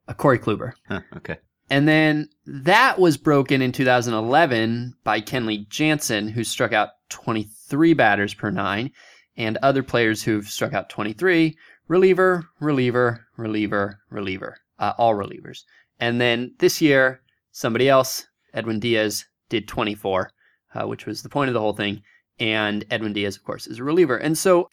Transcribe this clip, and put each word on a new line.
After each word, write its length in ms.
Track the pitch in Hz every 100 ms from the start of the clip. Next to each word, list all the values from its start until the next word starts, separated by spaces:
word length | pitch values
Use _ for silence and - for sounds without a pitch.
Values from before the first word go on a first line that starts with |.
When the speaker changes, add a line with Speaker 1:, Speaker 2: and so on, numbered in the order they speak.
| -
Speaker 1:
Uh, 60 |
Corey 260 | - 147 120
Kluber. 340 | - 104 127 - -
Speaker 2:
Huh, 140 | 95 - 78
okay. 200 | - 80 _ _ -
Speaker 1:
And 180 | 139 151
then 420 | 156 156 151 151 _ -
that 520 | 139 139 214 254 196
was 200 | 180 139
broken 440 | 160 143 127 139
in 100 | 127
two 140 | 123 127
thousand 300 | 123 120 110
eleven 800 | 113 143 165 117 113 117 123 -
by 180 | - 107
Kenley 460 | 107 127 110 107 104
Jansen, 580 | - 156 151 - 107 107
who 160 | 113
struck 300 | 110 - 117
out 160 | 107 101 _ -
twenty-three 840 | - - 113 104 - - 139 165
batters 400 | 147 113 101 101
per 180 | - 104
nine, 400 | 92 98 101 131 - - _ _ -
and 220 | 113 113
other 260 | 139 135
players 400 | 135 120 110 107
who've 240 | 120 107 104
struck 260 | - 113
out 160 | 101 -
twenty-three, 680 | - 104 110 185 170 160 - - _ -
reliever, 600 | 175 190 185 185 180 165 _
reliever, 640 | 151 135 123 123 123 117 _ -
reliever, 640 | 110 107 104 104 101 101 _
reliever, 460 | 110 98 95 - - _ -
uh, 140 | 101 107
all 180 | 117 104
relievers. 460 | - - - - - _ _ -
And 220 | 120 120
then 320 | 120 117 127 -
this 220 | 175 -
year, 400 | 156 135 131 131 _ _ _
somebody 380 | - 127 117 131
else, 380 | 135 127 - - _ _
Edwin 260 | 120 113 110
Diaz, 460 | 120 110 107 107 - _ _
did 180 | 117 101
twenty-four, 640 | - 107 104 101 92 90 _ _ _ _ 113
uh, 120 | 110
which 200 | 117 -
was 160 | 104
the 60 | -
point 200 | 143 135
of 60 | 117
the 60 |
whole 120 | 107
thing. 300 | 101 104 101 _ _ _ -
And 460 | 113 110 107 104 104
Edwin 220 | 113 110
Diaz, 220 | 101 101 -
of 80 |
course, 220 | - 101 -
is 140 | 110
a 40 |
reliever. 340 | 135 170 156 117
And 200 | 151 160
so 300 | 190 175 185